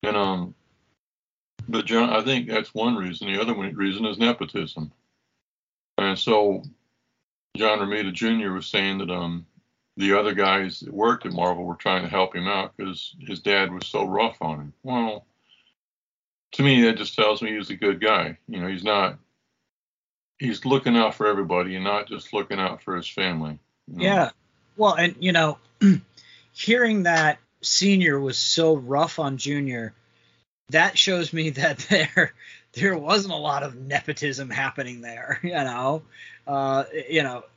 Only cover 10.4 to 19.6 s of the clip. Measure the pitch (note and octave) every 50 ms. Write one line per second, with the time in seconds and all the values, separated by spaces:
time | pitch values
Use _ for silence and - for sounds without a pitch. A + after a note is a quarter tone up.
10.4 | G2 F#2+ F#2+ G2 F#2+ F#2 - - - - - G2 G#2+ A#2+ A#2+ A#2 - F#2+ F2+ F2
11.4 | F2 F2+ F2+ F2 F2+ F2+ F2 - - G2+ F#2 F2+ F2+ E2+ G2 F#2+ F#2 F#2 - F2+
12.4 | F2+ F#2+ G2+ F#2+ F#2+ - _ - G2 F#2+ F2+ - - - - - - - G2 E2
13.4 | - G#2 G2+ G2 F#2+ F2+ F2+ F2+ F2+ - - G#2+ G2+ F#2+ F#2 G2+ A2+ A#2 - -
14.4 | - D#2+ D#2 D2 D2 D2 - _ _ C3 B2+ B2 A#2 A2+ G#2+ G2+ _ _ _ _
15.4 | _ _ _ _ _ _ _ _ _ _ _ _ _ _ _ _ _ _ _ _
16.4 | _ _ - - C#3+ C#3 C3+ B2 A#2 A2+ A2 - G#2 F#2+ - - A2 G#2+ G#2+ G#2
17.4 | A#2 G#2+ G#2+ G#2+ G2 - G2 F2+ G#2+ G2+ G2 E2+ G2+ G#2+ A2 F#2 E2+ D#2 D2 _
18.4 | _ - A2+ F#2+ F2 F#2 F#2+ F#2 F2+ G#2+ G#2 G2+ F#2+ F#2 - - _ _ _ _
19.4 | _ _ _ _